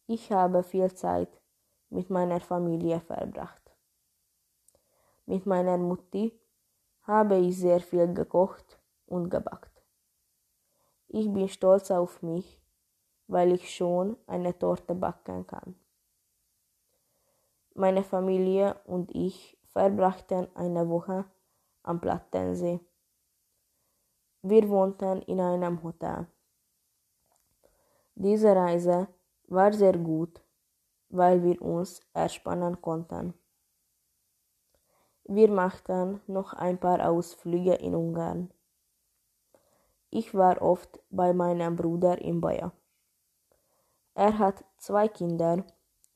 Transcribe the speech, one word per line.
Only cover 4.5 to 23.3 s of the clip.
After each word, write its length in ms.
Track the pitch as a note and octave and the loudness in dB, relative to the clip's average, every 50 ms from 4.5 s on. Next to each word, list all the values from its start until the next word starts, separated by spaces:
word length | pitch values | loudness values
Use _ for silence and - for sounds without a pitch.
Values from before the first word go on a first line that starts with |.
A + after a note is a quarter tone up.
| _ _ _ _ _ _ _ _ _ _ _ _ _ _ _ | _ _ _ _ _ _ _ _ _ _ _ _ _ _ _
Mit 200 | - F#3 F#3+ F#3+ | -6 -6 -4 -2
meiner 320 | G3+ F#3 F3+ F3+ F3+ F3+ F3 | 0 0 0 0 0 0 0
Mutti 600 | F3+ F3 F3+ F3+ - _ - G3 A3 A3+ - _ _ _ _ _ _ _ _ _ _ _ _ _ | 0 -2 -4 -6 -8 _ -4 -4 -4 -4 -6 _ _ _ _ _ _ _ _ _ _ _ _ _
habe 340 | _ - G#3 G#3+ G#3+ G#3 G3 | _ 0 2 2 4 4 4
ich 220 | F#3 F3+ F3+ F#3 F#3 | 4 4 2 0 0
sehr 220 | F3+ F3 F3 F3 | 2 2 4 2
viel 320 | F3 - F3+ F3 E3+ F3 | 2 0 0 2 2 2
gekocht 640 | F3 F3+ D#3+ - - F3 F#3+ - - - - _ _ _ _ _ _ _ _ | 0 -2 -4 0 2 2 2 2 -2 -8 -20 _ _ _ _ _ _ _ _
und 240 | - F3+ F3+ E3+ F#3 | -8 -6 -6 -4 -4
gebackt. 520 | G3 - - - F#3 - - - _ _ _ _ _ _ _ _ _ _ _ _ _ _ _ _ _ _ _ _ _ _ _ _ _ _ _ - | -4 -4 -4 -6 -10 -14 -16 -20 _ _ _ _ _ _ _ _ _ _ _ _ _ _ _ _ _ _ _ _ _ _ _ _ _ _ _ -8
Ich 240 | - A3 G#3+ G#3+ | -6 -4 -2 -2
bin 160 | G3 G3 F#3+ G3 | -2 -2 -2 -4
stolz 420 | - - F#3+ F#3 F#3+ G3+ G3 - | -4 2 4 6 6 6 4 0
auf 320 | F#3+ F3 F3 F3 - - | -2 0 -2 -2 -6 -10
mich, 380 | F3 E3 E3 F3+ F#3+ - - _ _ _ _ _ _ _ _ _ _ _ _ _ _ | -8 -8 -6 -8 -8 -10 -16 _ _ _ _ _ _ _ _ _ _ _ _ _ _
weil 260 | - F3+ F3+ F3+ F3+ | -4 0 2 4 4
ich 220 | F3+ F3+ - - - | 2 2 -2 -8 -6
schon 420 | - F3+ F3 F3 F3+ F#3 G#3 A#3 - _ | -4 -2 0 0 0 -2 -2 -6 -10 _
eine 320 | - F3+ F3+ F3 F3+ F3+ - | -10 -6 -4 -4 -4 -4 -2
Torte 360 | F3+ F3 F3+ F3 - - F3 | -2 -2 -2 -2 -4 -8 -6
backen 520 | F#3 F#3 F3+ F3 - - F#3 F#3 F#3 F#3 | -4 -4 -6 -6 -10 -12 -12 -12 -12 -12
kann. 280 | - - - - F#3 F#3 - _ _ _ _ _ _ _ _ _ _ _ _ _ _ _ _ _ _ _ _ _ _ _ _ _ _ _ _ _ _ _ _ _ _ _ _ _ _ - | -14 -16 -16 -16 -18 -20 -20 _ _ _ _ _ _ _ _ _ _ _ _ _ _ _ _ _ _ _ _ _ _ _ _ _ _ _ _ _ _ _ _ _ _ _ _ _ _ -4
Meine 280 | F#3+ G3 F#3+ F#3+ F#3+ | 0 0 2 2 2
Familie 720 | G3 - F#3+ F#3 F#3 F#3+ F#3+ F#3 F#3 F#3 F#3+ G3 G3+ G3 - - _ | 0 -2 -2 -2 0 0 0 0 0 2 2 2 0 0 -2 -6 _
und 300 | - F3+ F3+ F3 - - | -8 -6 -6 -6 -6 -6
ich 420 | - F3 F#3+ - - - - _ _ _ | -6 -4 -4 -6 -10 -16 -20 _ _ _
verbrachten 840 | _ - F#3+ G3 G3 G3+ G#3 F#3 F#3 F#3+ - - - F#3+ F#3 - - - | _ 0 2 2 2 2 2 0 0 0 -4 -8 -6 -4 -4 -4 -6 -8
eine 320 | - F3 F3 E3+ E3+ E3+ E3+ | -8 -6 -4 -2 -2 -2 0
Woche 360 | E3+ E3+ E3+ G3 F#3+ F#3+ G3 - _ _ _ _ _ _ _ _ _ _ | -2 -4 -4 -4 -6 -6 -8 -10 _ _ _ _ _ _ _ _ _ _
am 180 | _ - E3+ F3 | _ -8 -6 -4
Plattensee. 800 | - F3+ F3 F3 - _ - F#3 F#3 F3+ F3+ F3 F3 F3 F3 F3 - _ _ _ _ _ _ _ _ _ | -4 -4 -4 -4 -6 _ -6 -4 -4 -4 -4 -4 -4 -4 -4 -6 -8 _ _ _ _ _ _ _ _ _